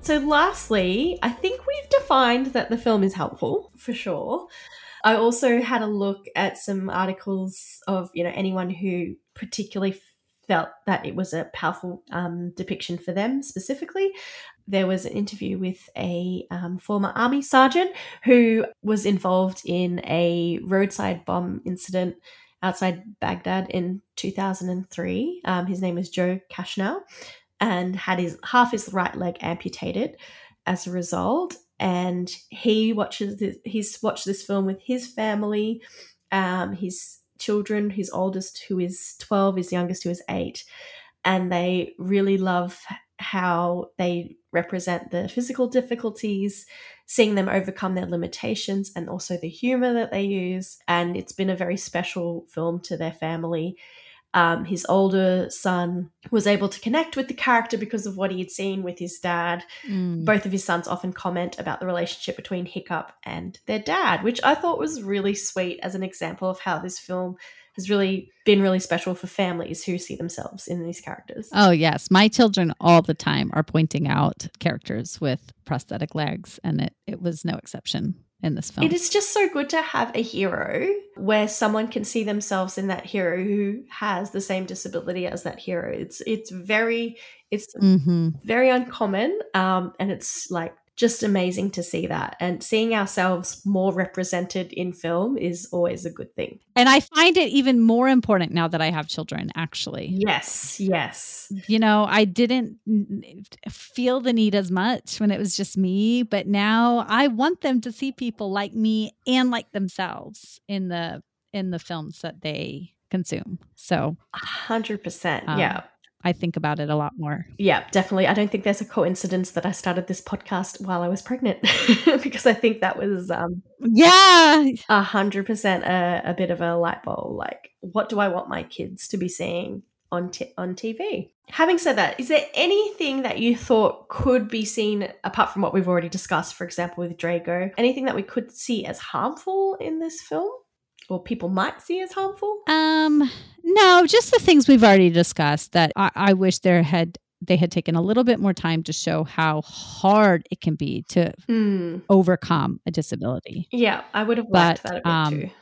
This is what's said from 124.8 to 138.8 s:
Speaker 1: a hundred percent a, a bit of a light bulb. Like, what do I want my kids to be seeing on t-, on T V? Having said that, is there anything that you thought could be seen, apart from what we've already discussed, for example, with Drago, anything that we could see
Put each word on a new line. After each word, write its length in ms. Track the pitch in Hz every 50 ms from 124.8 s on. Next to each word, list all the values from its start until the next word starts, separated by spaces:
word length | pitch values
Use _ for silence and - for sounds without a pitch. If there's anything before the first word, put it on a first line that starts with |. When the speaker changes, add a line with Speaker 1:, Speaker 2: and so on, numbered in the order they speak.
| - -
Speaker 1:
a 140 | 214 202
hundred 460 | 196 - - 208 190 208 196 196 196 -
percent 360 | 226 214 - 208 185 - -
a, 380 | - 180 185 175 175 180 170 -
a 100 | - 175
bit 160 | 175 190 175
of 100 | 175 170
a 140 | 170 170 170
light 260 | 170 170 165 - -
bulb. 340 | - - - - - - - -
Like, 340 | - - - - _ - _ _
what 280 | - 185 175 214 208 -
do 120 | 233 202
I 80 | 202 196
want 220 | 175 180 - -
my 120 | - -
kids 460 | - - - - - - 185 190 - -
to 80 | - 196
be 100 | 180 180
seeing 540 | 180 - 175 180 175 175 185 - 196 196 196 _ _ _ _ _
on 180 | - 175 180 180
t-, 240 | 180 - - - _ -
on 160 | 185 185 185
T 180 | 185 - 226 226
V? 400 | 226 359 427 381 - - - _ _ _ _
Having 300 | - - 320 330 370 330
said 160 | 339 330 262 214
that, 220 | 185 143 - -
is 80 | 254 240
there 180 | 320 294 - - -
anything 720 | - 294 349 403 403 427 415 415 - 339 294 269 269 262
that 160 | 233 - -
you 180 | 226 233 240 240
thought 500 | - - 254 220 214 180 - - - _
could 400 | - - - 277 254 254 214 208
be 160 | - 226 220
seen, 480 | 208 - - 220 208 214 208 202 - - - _
apart 260 | 190 - - 208 -
from 120 | - 196 196
what 100 | - -
we've 140 | 196 185 175
already 180 | 180 175 170 170
discussed, 460 | - 190 - - 190 156 - - -
for 120 | - -
example, 380 | 175 - - 175 175 175 - 175
with 140 | 175 170 165
Drago, 540 | - 170 175 170 170 - 170 180 185 190 190 -
anything 260 | 233 247 262 262 262
that 100 | 262 -
we 60 | - 196
could 280 | 196 - - 220 -
see 340 | - - - - 247 220